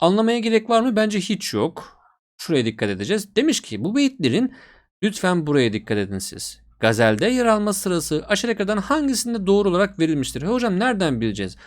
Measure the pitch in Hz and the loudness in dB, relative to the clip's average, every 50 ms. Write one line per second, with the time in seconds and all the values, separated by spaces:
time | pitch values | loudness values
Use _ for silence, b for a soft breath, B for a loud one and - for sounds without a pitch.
0 | 160 175 196 214 226 226 233 240 214 233 226 214 220 240 233 226 233 262 214 214 | 2 2 4 4 2 2 0 0 0 2 2 2 2 2 2 2 2 2 2 2
1 | 220 214 208 196 175 - 208 - - - - 104 117 165 - - - - - b | 0 0 0 -2 -2 -2 -4 -4 -4 -4 -2 0 -2 -2 -2 -8 -18 -18 -20 b
2 | b b b b _ _ _ _ - - 165 131 110 113 110 - 110 101 98 92 | b b b b _ _ _ _ -4 0 0 0 2 0 -2 -2 -4 -4 -2 -4
3 | 101 139 208 208 202 - - 220 285 320 - - - - 110 101 120 185 226 285 | -4 -4 -2 -4 -4 -2 -2 0 2 2 0 -2 -4 -8 -8 -6 -4 -2 0 2
4 | 285 262 269 - 151 120 123 202 262 262 B B B B B B B B _ - | 0 0 0 0 0 0 2 2 0 -2 B B B B B B B B _ -4
5 | 190 214 202 - - 185 180 170 156 147 143 139 123 113 101 107 - - 110 104 | -4 -4 -2 0 -2 0 0 0 0 2 2 2 2 2 0 -2 -4 -2 -2 -2
6 | 98 95 98 95 - - - 95 - - - - _ _ _ - 113 113 110 113 | -2 -2 -4 -8 -8 -10 -10 -12 -14 -14 -14 -18 _ _ _ -2 0 0 4 4
7 | 117 110 107 107 175 226 254 254 240 226 214 208 208 214 202 202 - 190 180 170 | 4 4 4 4 2 0 2 2 2 2 2 2 2 -2 -2 -2 -2 -2 -2 -2
8 | - - 156 156 - - 208 190 - 233 226 226 196 190 214 208 196 - 285 311 | -2 -2 -4 -4 -2 -2 -2 -2 0 -2 -2 -2 -2 -2 -2 -4 0 0 0 0
9 | 294 269 254 - - 233 233 220 185 190 196 202 202 196 170 180 202 196 - - | 0 0 -2 -2 -2 -4 -4 -4 0 2 2 4 4 2 2 2 2 0 0 0
10 | 160 160 156 143 127 - - 127 147 196 240 254 240 220 180 185 233 254 233 190 | 0 2 2 0 -2 -4 -6 -6 -4 -2 -2 0 0 0 0 0 0 0 0 0
11 | 185 151 127 110 113 110 98 101 98 90 - B B | 0 0 0 0 -2 -2 -2 -2 -6 -6 -8 B B